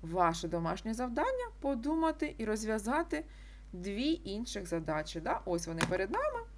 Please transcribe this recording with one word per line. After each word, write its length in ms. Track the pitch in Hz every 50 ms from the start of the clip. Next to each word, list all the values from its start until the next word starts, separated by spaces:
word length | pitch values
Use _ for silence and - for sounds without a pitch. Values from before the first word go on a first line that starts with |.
| -
Ваше 460 | 160 165 185 175 165 165 165 - 165
домашнє 460 | 170 170 170 165 175 196 - 220 226
завдання — 540 | 233 254 247 233 240 427 494 523 508 494 453 - -
подумати 720 | - 277 277 233 226 285 320 320 330 320 311 320 311 294 - -
і 60 | 226
розв'язати 800 | 220 214 220 220 214 220 220 196 220 262 311 339 339 - 302 320 - - - - - - - - - -
дві 480 | 180 175 196 202 208 254 302 330 339 -
інших 420 | - 196 208 240 233 - 208 190
задачі. 540 | 175 170 165 160 156 156 156 151 151 - 170
Да? 200 | 156 220 - - -
Ось 220 | 190 175 170 165
вони 160 | 165 165 165 165 170
перед 220 | 180 185 190 202
нами. 300 | 247 453 571 605 523 466 453 453 -